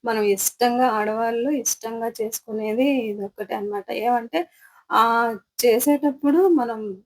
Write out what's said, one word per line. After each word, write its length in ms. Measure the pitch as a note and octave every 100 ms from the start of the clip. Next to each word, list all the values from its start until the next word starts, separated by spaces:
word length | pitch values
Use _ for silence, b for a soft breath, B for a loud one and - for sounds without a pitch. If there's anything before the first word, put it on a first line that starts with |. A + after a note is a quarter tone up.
మనం 180 | A#3+ A3 G#3
ఇష్టంగా 580 | G3 - - B3 A#3+ B3+
ఆడవాళ్ళు 580 | G#3+ G#3 A3 A3+ A#3 B3+ D4
ఇష్టంగా 520 | A3+ - A3 A3+ A3+
చేసుకునేది 720 | A#3 A3 - - A3 G#3+ G#3+ C4+ C4+
ఇదొక్కటే 540 | A3 G#3 G3+ - G3 A3
అనమాట. 320 | G3+ G#3 F#3 -
ఏమంటే 400 | A3+ A#3+ A#3 D#4+ F4 b b b b
ఆహ్, 400 | A3 A3+ A#3 A#3 G#3 _ -
చేసేటప్పుడు 840 | A#3+ A3+ C#4+ C#4+ C#4+ C#4 C#4+ D#4+ F#4+
మనం 280 | D#4+ A#3 A3 G#3+ F#3+